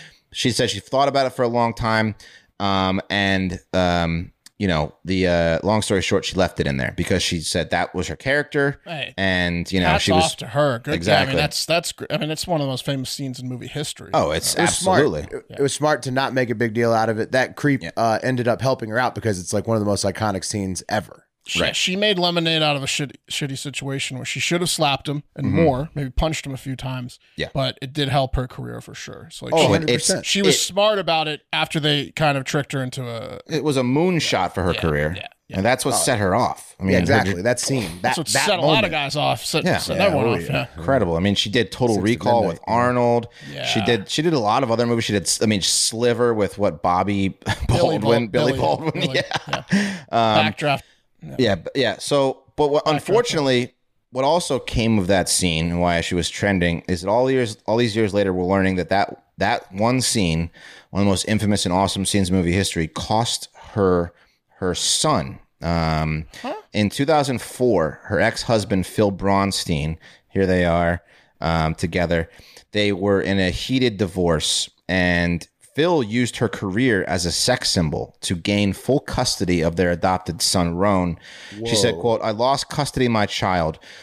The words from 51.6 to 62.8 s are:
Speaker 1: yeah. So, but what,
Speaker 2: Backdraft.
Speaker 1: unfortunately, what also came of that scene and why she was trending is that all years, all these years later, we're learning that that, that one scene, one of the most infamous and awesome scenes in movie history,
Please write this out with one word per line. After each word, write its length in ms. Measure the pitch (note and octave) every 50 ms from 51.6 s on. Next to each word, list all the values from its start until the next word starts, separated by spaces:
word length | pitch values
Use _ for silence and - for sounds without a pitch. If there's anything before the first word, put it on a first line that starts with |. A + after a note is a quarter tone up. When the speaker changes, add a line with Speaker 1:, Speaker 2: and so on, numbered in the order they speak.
| - - -
Speaker 1:
yeah. 200 | C#3 B2+ A2 F#2+ -
So, 460 | - - D3 C#3+ C#3 C3+ C3 - _ _ _
but 120 | - D3+ D3
what, 160 | C#3+ D3+ -
Speaker 2:
Backdraft. 80 | D3+ D3+
Speaker 1:
unfortunately, 800 | C#3+ - - F#3 A3+ A#3+ - D3+ D#3+ C#3+ C3+ C3 B2 B2 B2 - _ _ _ _ _ _ _
what 120 | - B2 C3+
also 360 | C#3 D#3 F3+ E3+ - C#3+ B2
came 400 | - - - B2 A2 A2+ A2 G#2+
of 80 | F#2 F2
that 200 | G2 F#2 F2 -
scene 440 | - - - F2+ E2 D#2+ D#2+ E2+
and 100 | F2 F2
why 180 | F2 F2 F2 E2+
she 120 | D#2+ - F#2
was 160 | F2 E2 -
trending 540 | - - - G2+ G2 F#2 F2 F2 E2+ D#2 - -
is 140 | F#2 E2
that 80 | E2+ F#2+
all 200 | G#2 A#2+ B2+ C3
years, 260 | C3+ C3 B2+ G#2+ G#2+ - _
all 100 | - G#2+
these 200 | A#2 B2 A#2 G2+
years 180 | A2 A2+ G2+ F#2
later, 180 | G#2 G2+ G2
we're 140 | F#2 F2+ F2+
learning 300 | F2+ F#2+ G2 F#2+ F#2+ F#2+
that 140 | F2+ E2+ D#2+
that, 340 | F#2 G2 G2 - - - _ _ _ -
that 320 | G2 G2+ A#2 - - - F#2+
one 260 | F#2+ G#2+ A#2 B2+ C3
scene, 520 | A#2+ - - A#2 G2 E2+ D#2+ D#2+ E2+ E2 - - - - - - - _
one 100 | - F#2+
of 40 | G2 G2+
the 20 |
most 160 | G2 F2 - -
infamous 380 | G#2+ G#2 G#2+ G2+ G#2 G2 -
and 80 | G2 F2
awesome 320 | F#2 G2 F#2+ - G2 F#2+
scenes 240 | - - G#2 F#2+ F2
in 60 | F#2
movie 160 | F#2+ F2 E2+ E2+
history, 340 | G2+ F#2+ - - F2